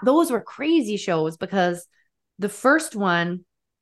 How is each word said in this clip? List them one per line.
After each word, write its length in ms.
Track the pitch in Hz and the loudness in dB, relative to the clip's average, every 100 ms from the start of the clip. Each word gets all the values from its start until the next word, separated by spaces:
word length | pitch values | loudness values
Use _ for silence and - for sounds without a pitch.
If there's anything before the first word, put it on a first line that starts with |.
those 280 | 220 302 330 | 2 2 2
were 80 | 233 | -2
crazy 560 | - - 294 330 214 202 | -6 -8 0 0 0 -4
shows 400 | - 170 156 160 | -2 -2 -2 -4
because 500 | 190 196 175 175 - _ _ _ _ _ | -4 0 0 0 -10 _ _ _ _ _
the 80 | 202 | -8
first 480 | - 254 311 320 214 | -2 2 2 0 -4
one, 480 | 196 170 170 180 _ _ _ _ | 0 0 0 -6 _ _ _ _